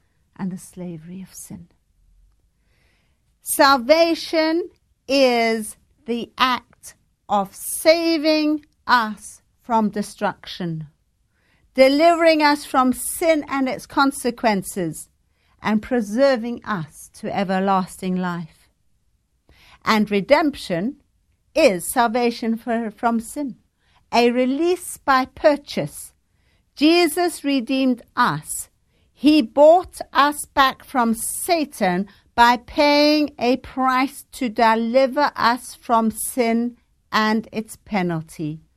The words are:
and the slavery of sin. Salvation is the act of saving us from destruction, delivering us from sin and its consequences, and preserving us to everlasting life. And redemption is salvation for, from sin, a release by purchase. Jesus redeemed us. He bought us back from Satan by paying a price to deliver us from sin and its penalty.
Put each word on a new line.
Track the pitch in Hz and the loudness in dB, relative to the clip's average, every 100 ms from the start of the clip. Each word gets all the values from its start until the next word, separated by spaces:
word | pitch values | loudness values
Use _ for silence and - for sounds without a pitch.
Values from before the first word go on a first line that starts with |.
| _ _ _ - | _ _ _ -10
and | 190 | -10
the | 185 | -10
slavery | - 180 180 165 170 185 | -14 -16 -14 -14 -16 -16
of | 185 | -18
sin. | - - 208 170 _ _ _ _ _ _ _ _ _ _ _ _ _ _ _ _ _ | -18 -18 -20 -20 _ _ _ _ _ _ _ _ _ _ _ _ _ _ _ _ _
Salvation | - - 277 277 233 320 339 330 - 330 311 330 359 _ _ _ - | -6 2 2 2 2 2 2 0 -4 -2 0 -2 -6 _ _ _ -4
is | 269 254 240 226 226 214 - _ _ - | 2 2 2 0 -2 -6 -16 _ _ -8
the | 233 214 - | -8 -6 -2
act | 262 247 - _ - - _ _ - | -2 -2 -10 _ -20 -20 _ _ -4
of | 202 190 - | -2 -2 -8
saving | - - 330 339 330 320 311 311 302 302 - _ - | -12 -2 2 2 2 0 0 0 0 -2 -6 _ 0
us | 247 220 208 - - _ _ | 0 0 -8 -16 -20 _ _
from | - 226 208 | -2 0 0
destruction, | 208 202 - 196 - - - 175 160 151 _ _ _ _ _ _ _ _ | -4 -8 -6 -6 -6 -14 -10 -8 -8 -12 _ _ _ _ _ _ _ _
delivering | - 262 285 339 330 330 311 | 4 4 6 4 6 4 4
us | 294 294 | 2 0
from | - 277 254 | -2 0 0
sin | 247 - - 349 214 - | 0 -6 -2 0 0 -2
and | 277 262 | -4 -4
its | - - | -6 -6
consequences, | 302 277 - 247 233 233 196 - 202 165 156 - _ _ _ _ _ | 0 0 0 -6 -2 0 0 -2 -6 -6 -8 -16 _ _ _ _ _
and | - 214 | -2 -2
preserving | - 247 202 220 277 254 233 240 | -2 -4 -2 0 2 0 -4 -10
us | - 190 156 - - | -8 -8 -8 -14 -20
to | - 214 - | -12 -8 -4
everlasting | 190 190 196 190 185 - 185 180 | -2 -2 0 0 -2 -8 -6 -4
life. | 180 170 160 _ _ _ _ _ _ _ _ _ _ _ _ _ | -4 -6 -10 _ _ _ _ _ _ _ _ _ _ _ _ _
And | - 214 208 | -2 0 2
redemption | 202 196 294 302 285 - 170 220 - _ _ _ _ _ 294 | 0 4 4 2 -2 -6 -4 -4 -8 _ _ _ _ _ 2
is | 285 180 - | 2 2 -4
salvation | 262 233 240 240 233 226 226 | 0 0 2 -2 -2 -4 -4
for, | 254 226 226 | -4 -4 -4
from | - 233 233 | -4 -2 -2
sin, | 226 294 277 - _ _ _ _ - | -4 -8 -8 -10 _ _ _ _ -2
a | 233 240 | 2 2
release | 240 254 277 339 359 - - | 2 0 0 0 -2 -6 -8
by | - 262 254 | 0 0 0
purchase. | - 311 285 - - 147 - - _ _ _ _ _ _ - | 0 2 2 -2 -6 -6 -8 -20 _ _ _ _ _ _ 0
Jesus | 302 349 339 359 349 - | 4 4 2 0 -2 -2
redeemed | 277 277 226 262 262 240 - - | -2 -2 0 0 0 -2 -4 -2
us. | 226 147 - - - _ _ _ _ | -2 -2 -8 -12 -14 _ _ _ _
He | _ 277 302 | _ 2 4
bought | 220 277 302 359 349 - - | 2 6 8 6 2 -12 -6
us | - 285 294 - | 0 0 0 -6
back | 285 262 - | 0 0 0
from | - 262 233 220 | -6 -2 0 -2
Satan | - - - 339 294 - 190 180 202 _ _ - | -6 -6 -2 -2 -2 -2 -2 -2 -4 _ _ 2
by | 233 240 | 2 2
paying | - - 294 294 294 302 294 - | -2 0 2 4 4 2 0 -2
a | 240 262 | -2 -2
price | - - 262 254 269 - - | -4 -4 0 0 -2 -6 -16
to | - 247 | -8 -6
deliver | 220 226 226 226 254 269 277 277 - | 0 2 2 2 2 2 2 -2 0
us | 226 247 - | 0 0 -6
from | - - 226 220 | -12 0 0 0
sin | 214 - 269 226 233 240 240 _ _ - | -2 -6 -2 0 0 -4 -8 _ _ -4
and | 214 214 220 - | -2 0 -2 -4
its | 220 220 - | -10 -12 -14
penalty. | - 208 180 165 160 - 151 160 _ | -6 -4 -2 -4 -8 -10 -10 -10 _